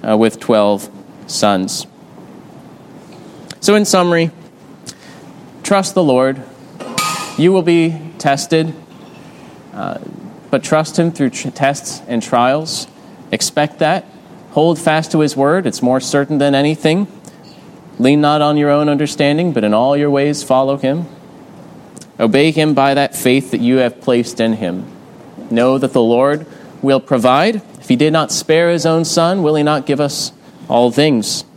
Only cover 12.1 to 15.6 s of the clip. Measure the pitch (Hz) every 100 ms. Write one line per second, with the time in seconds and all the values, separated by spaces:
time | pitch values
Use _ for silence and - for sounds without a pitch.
12.1 | 120 - 123 123 143 160 - - - -
13.1 | - - 110 - - 147 - 156 180 -
14.1 | - - - - - 165 165 165 156 156
15.1 | 160 151 135 139 180